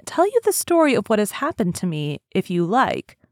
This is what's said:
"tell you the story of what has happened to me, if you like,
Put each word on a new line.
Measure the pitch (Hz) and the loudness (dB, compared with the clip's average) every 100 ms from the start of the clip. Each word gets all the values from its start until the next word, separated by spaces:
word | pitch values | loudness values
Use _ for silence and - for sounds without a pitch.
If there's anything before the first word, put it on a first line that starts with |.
| - | -4
"tell | - 403 | 0 2
you | 480 | 2
the | 427 | 0
story | - - 339 302 | -2 2 4 4
of | 262 202 | 2 2
what | 214 | 0
has | 208 | 0
happened | - 294 - 180 - | -4 -4 -2 -2 -2
to | 180 | -4
me, | 151 147 143 - | -4 -4 -6 -4
if | 190 - | -4 -2
you | 175 170 | -2 0
like, | 247 220 64 - - _ | 2 0 -2 -8 -20 _